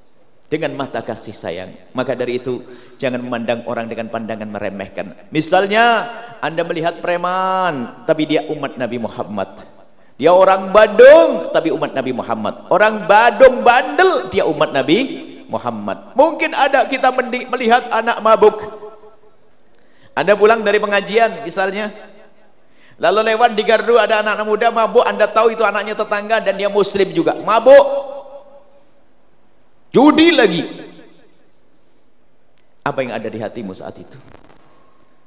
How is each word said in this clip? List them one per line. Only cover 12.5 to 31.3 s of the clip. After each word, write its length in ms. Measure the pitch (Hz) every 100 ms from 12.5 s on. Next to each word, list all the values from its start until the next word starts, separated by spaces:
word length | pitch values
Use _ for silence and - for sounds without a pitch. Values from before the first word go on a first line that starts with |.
| - -
Orang 340 | 175 214 214 175
Badung 560 | 208 233 208 262 240
bandel, 720 | 220 240 285 294 370 320 -
dia 100 | 196 156
umat 260 | - 156
Nabi 240 | 143 131 185 262 - - - -
Muhammad. 720 | 110 123 110 104 95 - -
Mungkin 380 | 311 320 320 -
ada 340 | 277 269 233
kita 240 | 262 262
mendi-, 320 | 254 240 247 247
melihat 400 | 247 226 240 240
anak 240 | 220 226 -
mabuk. 380 | 214 214 214 - 214 - - - - - - - - - - - - - - -
Anda 160 | 170
pulang 320 | 202 214 226 208
dari 160 | 208
pengajian, 640 | 208 202 180 214 226 190 220
misalnya, 480 | - 190 190 214 - - - - - - - - - - -
lalu 320 | 151 202 220
lewat 240 | 220 240
di 80 | 214
gardu 320 | 202 220 220
ada 240 | 233 208 220
anak-anak 280 | 214 202 214
muda 180 | 208 233
mabuk, 320 | 226 214 214 220
Anda 240 | 202 208
tahu 240 | 220 233
itu 80 | 220
anaknya 320 | 214 208 208
tetangga 480 | 214 208 208 208 220
dan 160 | 196 190
dia 80 | 202
muslim 480 | 202 196 196 185
juga, 240 | 165 156 -
mabuk. 480 | 175 226 233 277 - - - - - 277 - 277 - - - - - - - - - - - - -
Judi 400 | 196 285 302 339
lagi. 320 | 285 220 175 120 - - - - - -